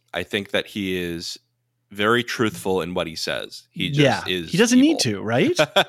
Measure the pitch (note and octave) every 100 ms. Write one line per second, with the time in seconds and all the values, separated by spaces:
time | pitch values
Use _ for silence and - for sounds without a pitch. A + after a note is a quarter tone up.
0 | _ F2 F#2 G#2+ G2 G2 - A2 F#2+ F#2
1 | F2 E2+ F2+ - _ _ _ _ _ G2
2 | G#2 A#2+ A#2+ - A2 - G2 F#2+ E2 F2+
3 | E2 D#2+ - B1+ G1+ - - - F#2 C#3+
4 | C#3 G2 F#2+ F#2 E2+ E3 A#3 B3+ C#4+ D4+
5 | A#2+ G2 G2+ A#2 B3 F4+ - G3